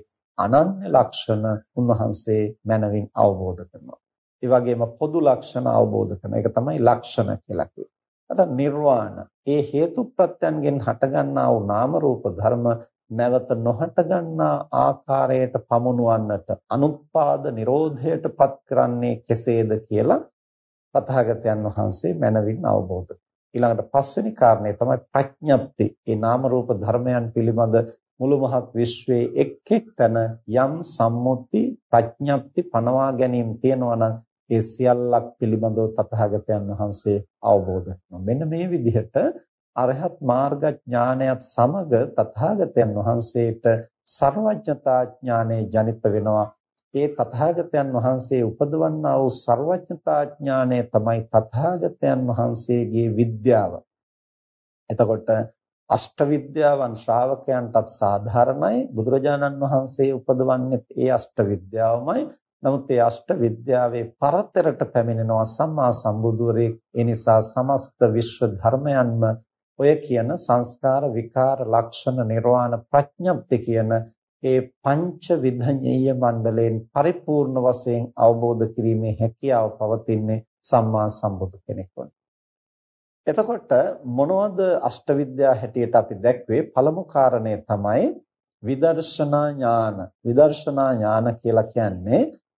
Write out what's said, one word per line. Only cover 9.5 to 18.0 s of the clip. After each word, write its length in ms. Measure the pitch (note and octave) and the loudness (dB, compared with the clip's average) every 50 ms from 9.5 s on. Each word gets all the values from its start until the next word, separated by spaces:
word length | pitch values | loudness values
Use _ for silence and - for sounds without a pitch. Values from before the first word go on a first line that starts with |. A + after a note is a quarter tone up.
| C#3+ D3+ C#3+ | 0 0 0
හේතු 380 | - - C#3+ D#3+ - - B3+ A#3 | 0 0 0 0 0 -2 -4 -6
ප්‍රත්‍යයන්ගෙන් 720 | - - - F3+ F3 - - E3+ D#3+ D#3 D#3 C#3+ C#3+ C#3 C#3 | -4 0 0 0 0 0 -2 -4 -2 -2 0 0 0 -2 0
හටගන්නා 680 | A2 - A#2 - C#3 C3+ C#3 D3 C#3 C#3 C#3 C3+ B2+ B2 | -2 -4 -2 0 -2 0 0 0 -2 -2 -2 0 2 2
වූ 140 | A#2+ A2 G2 | 2 2 0
නාම 300 | G2+ G2+ G#2+ B2 C3+ D#3+ | 0 0 0 0 0 0
රූප 300 | E3 D#3 C#3 B2 - - G2+ | 0 0 0 0 -2 -4 -6
ධර්ම 360 | F2 F#2+ G#2 A2+ A#2+ A#2+ A#2+ A#2 A#2 A#2 - - _ _ _ | -4 -2 0 0 0 2 0 0 -2 -2 -6 -14 _ _ _
නැවත 440 | - A2 A2+ A#2+ B2 B2 B2+ B2 - A#2+ | -8 -4 -2 0 0 0 0 0 -2 -4
නොහට 440 | A2 A2+ A#2 A2+ A#2 E3 E3+ - - | -2 -2 -2 -2 -2 -4 -2 0 0
ගන්නා 540 | E3+ D#3 F#3 F3+ E3+ E3 D#3+ D#3+ D#3 D3+ D3 D3 - - | 0 0 -2 -2 -4 -4 -4 -2 0 0 0 -2 -4 -2
ආකාරයට 840 | - B2+ C3 C#3 C3+ - _ - C3+ C3+ C3+ B2+ C3 C3 B2+ B2 - A#2+ | 0 2 2 2 0 -2 _ -2 0 0 2 2 2 0 0 -2 -2 -6
පමුණුවන්නට, 880 | - _ A#2+ A#2 B2 B2+ B2 A#2+ A#2+ A2+ A2+ A2 A2 G#2 G#2 G2 - - F#2+ - _ | -4 _ 0 0 2 0 0 2 2 2 2 0 0 -2 -4 -6 -6 -6 -8 -8 _
අනුත්පාද 760 | - A2 C3 C#3+ D#3 D3 - - _ - E3 D3 C#3+ C#3+ C#3 C#3 D3 | -6 -2 0 0 0 0 -4 -10 _ -2 0 0 2 0 -2 -4 -6
නිරෝධයට 760 | A#2+ A2 A2 B2 C3 D3 D#3+ D#3 C#3+ A#2+ | -6 -4 -2 0 0 0 0 -2 -4 -4